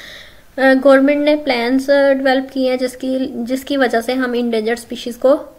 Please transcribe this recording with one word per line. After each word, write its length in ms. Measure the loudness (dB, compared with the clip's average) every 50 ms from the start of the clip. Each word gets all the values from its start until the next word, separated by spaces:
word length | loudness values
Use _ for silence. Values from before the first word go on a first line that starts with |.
| -20 -20 -20 -20 -20 -20 -20 -20 -20 -14 -4 0
अ, 160 | 2 2 4
government 500 | 4 6 6 6 6 6 4 2 2 2
ने 120 | 2 0
plans, 540 | 0 0 -2 -2 -2 0 0 0 0 0 2
अ, 220 | 2 4 4 4 2
develop 380 | 2 2 0 0 0 -2 -4 -4
किए 180 | -4 -2 -2
हैं 80 | -2 -2
जिसकी, 640 | -4 -4 -6 -6 -6 -4 -4 -4 -4 -4 -6 -8 -6
जिसकी 320 | -6 -6 -6 -4 -4 -2
वजह 240 | 0 0 0 0 -2
से 140 | -2 -2 -2
हम 200 | -2 -2 -2 -2
endangered 440 | -2 -2 -2 -2 -2 -2 -2 -4 -6
species 380 | -8 -10 -14 -12 -10 -12 -6
को 240 | 0 2 2 2 2 -2 -6 -20